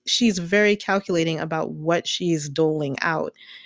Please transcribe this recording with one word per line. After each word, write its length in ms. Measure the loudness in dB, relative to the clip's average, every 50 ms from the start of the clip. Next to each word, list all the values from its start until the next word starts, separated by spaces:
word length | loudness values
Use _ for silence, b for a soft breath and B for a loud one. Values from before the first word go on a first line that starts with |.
| _
she's 340 | -2 0 2 2 2 2 0
very 360 | -2 2 2 4 4 4 2
calculating 640 | 2 0 0 0 -2 0 0 0 0 2 0 0 -2
about 320 | -4 -4 -4 -4 -4 -4
what 360 | -6 -4 0 0 0 0 0 -2
she's 400 | -6 -2 0 0 0 0 -2 -4
doling 480 | 0 0 2 2 2 0 -2 -4 -4 -2
out, 320 | -2 -2 0 -2 -4 -6 -8 B B B B B B